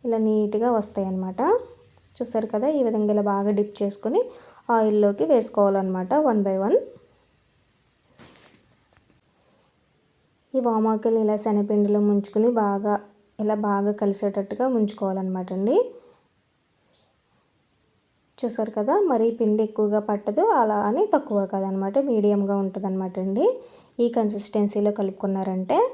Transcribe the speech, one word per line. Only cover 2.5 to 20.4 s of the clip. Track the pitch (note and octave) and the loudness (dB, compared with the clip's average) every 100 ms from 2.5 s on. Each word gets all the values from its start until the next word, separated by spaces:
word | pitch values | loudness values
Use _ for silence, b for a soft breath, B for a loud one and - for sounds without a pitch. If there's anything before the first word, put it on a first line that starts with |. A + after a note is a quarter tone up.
కదా, | G#3+ C4 D4+ | -2 0 2
ఈ | A#3+ | 0
విధంగా | A3 G#3 | 0 2
ఇలా | G#3 G3+ | 2 2
బాగా | G3 G3+ G#3 | 0 0 0
డిప్ | G#3 - | -2 -2
చేసుకుని | G3+ G3+ A3 E4+ B4 B B B - | -4 -4 -2 -2 -2 B B B 0
ఆయిల్లోకి | A3+ A3 G#3 G#3 G3+ D#4+ | 2 4 4 2 2 2
వేసుకోవాలన్నమాట | C4 A3 - G3+ G3 F#3+ F#3 F#3 C#4 D4+ | 2 2 2 2 2 -2 -4 0 2 2
one | A3 G3 | 2 0
by | F#3+ G3 | 0 2
one. | G#4 B4+ - _ _ _ _ _ _ _ _ _ _ _ _ - - - _ _ _ _ _ _ _ _ b b b b b _ _ _ _ _ _ _ | 0 -2 -18 _ _ _ _ _ _ _ _ _ _ _ _ -20 -20 -20 _ _ _ _ _ _ _ _ b b b b b _ _ _ _ _ _ _
ఈ | C4 A#3+ | -2 0
వామాకుల్ని | A3 A3 A3 A3+ A3+ | 2 2 2 2 2
ఇలా | G#3+ G#3 | 2 0
శనగపిండిలో | A3 G#3 G#3 G#3 G3+ G#3 G#3 | 0 0 2 2 2 4 4
ముంచుకుని | G3+ G3+ G#3+ A#3 A#3 | 2 0 0 2 2
బాగా | G#3 G3 G#3 G3+ - _ _ - | 0 0 0 -2 -4 _ _ -6
ఇలా | G#3 G#3 G#3 | -2 0 0
బాగా | G3+ G3+ G#3 | 0 0 0
కలిసేటట్టుగా | G3+ G3 G3+ G3+ G3 G#3 B3+ | -2 0 -2 -4 -6 -2 0
ముంచుకోవాలన్నమాట | A#3+ G#3 - G3 F#3+ F#3+ F#3 F3+ F#3 | 2 0 -2 -4 -2 -4 -4 -6 -2
అండి. | G3+ E4+ - B B B B _ _ _ _ _ _ _ _ _ _ _ _ _ _ _ _ _ _ _ _ - | 2 2 0 B B B B _ _ _ _ _ _ _ _ _ _ _ _ _ _ _ _ _ _ _ _ -8
చూసారు | A#3+ A#3 A3 A3 | -6 -4 -4 -4
కదా, | G#3+ F4+ G4 | 0 2 2
మరీ | B3 A3+ A#3 | 2 0 0
పిండి | A3 G#3+ G#3+ | 0 2 0
ఎక్కువగా | - G#3+ G#3+ G#3 | 0 0 0 0
పట్టదు, | G#3 G#3 G#3+ | -4 -2 0